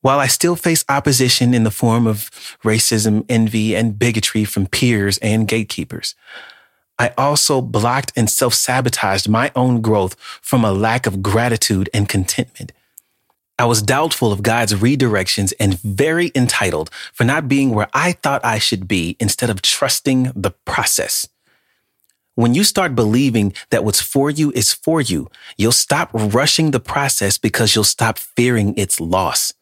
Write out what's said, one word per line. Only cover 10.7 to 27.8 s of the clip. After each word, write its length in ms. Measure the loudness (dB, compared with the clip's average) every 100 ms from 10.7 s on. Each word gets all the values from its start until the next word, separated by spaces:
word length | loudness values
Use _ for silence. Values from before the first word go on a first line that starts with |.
lack 320 | 2 2 0 -2
of 160 | -2
gratitude 680 | 0 0 2 0 0 0 0
and 140 | -2 0
contentment. 640 | 0 -2 -2 -4 -8 -16 -18 _ -20 _ _ _ _ _ -2
I 60 | 0
was 160 | 2
doubtful 500 | 0 0 0 0 0
of 100 | 0
God's 320 | 0 0 0
redirections 760 | 2 2 2 2 0 0 -2 -2 0
and 180 | 0 0
very 500 | -4 0 0 2 0
entitled 560 | 0 0 0 -2 -2 -6 -12 -18
for 140 | -2 0
not 240 | 0 0
being 220 | 2 2
where 180 | 0 -2
I 200 | -2 -2
thought 320 | -2 -2 -2 -2
I 120 | -2
should 300 | -2 -4 -2
be 300 | -2 -2 -4
instead 300 | -4 -2 -4
of 120 | -2
trusting 680 | -2 -2 -2 -2 0 0 0
the 180 | -2 -6 -6
process. 640 | -6 -2 -2 -2 -2 -6 -8 _ _ _ _ _ _ _ _ _ _ 0
When 200 | 2 2
you 80 |
start 320 | 2 0 -2 0
believing 560 | 2 2 2 2 0 -4 -4
that 140 | -2
what's 160 | 0 -2
for 300 | -2 0 0
you 240 | 0 0 0
is 180 | -2
for 280 | -2 0 0
you, 280 | 0 -2 -6 -16 -20 -2
you'll 160 | 0
stop 360 | 2 0 -2 -2
rushing 580 | -2 0 2 2 2 2
the 80 | 0
process 580 | -2 -2 -2 0 -2 0
because 380 | -2 0 0
you'll 80 | 2